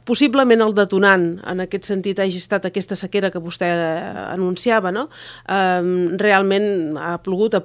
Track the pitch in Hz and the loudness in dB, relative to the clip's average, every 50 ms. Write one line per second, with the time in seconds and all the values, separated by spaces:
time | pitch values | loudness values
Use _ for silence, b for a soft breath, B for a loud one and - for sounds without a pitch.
0 | _ - 240 - 294 277 226 277 269 247 233 226 226 220 208 208 202 190 202 190 | _ -2 0 2 2 2 4 4 6 6 6 6 4 2 4 2 2 2 2 2
1 | 202 202 196 185 175 170 170 190 - - 180 185 185 185 - 190 - - 208 196 | 4 6 4 4 2 0 -4 -6 -8 -8 -6 -6 -6 -6 -6 -8 -4 -4 -4 -2
2 | 185 202 190 196 196 190 175 180 - - 208 196 190 185 180 202 185 - 202 185 | -2 -4 -2 0 -2 -2 -2 -6 -4 -2 -2 -2 -2 -2 -4 -4 -4 -4 -6 -8
3 | - 185 - 202 196 190 175 180 165 170 170 - 185 175 175 170 170 160 160 170 | -6 -4 -2 0 0 0 -2 -4 -8 -8 -6 -2 -2 0 0 0 0 0 -2 -4
4 | - 92 92 - 95 - - 180 185 180 185 180 - 240 226 220 190 180 180 214 | -6 -8 -10 -10 -8 -8 -4 -2 -2 -2 -2 0 0 2 2 2 2 0 -4 -4
5 | 277 311 B B B B B B B - 190 196 190 185 180 180 175 180 180 180 | -6 -8 B B B B B B B -4 0 0 2 2 2 2 0 0 0 0
6 | 180 170 170 185 202 208 202 190 196 196 196 196 208 208 202 185 160 151 156 - | 0 0 0 0 2 4 4 4 4 2 2 2 0 0 0 -2 -2 -4 -6 -6
7 | 160 170 170 170 - 190 190 180 214 226 214 190 - | -6 -6 -8 -6 -4 -4 0 0 0 2 0 -2 0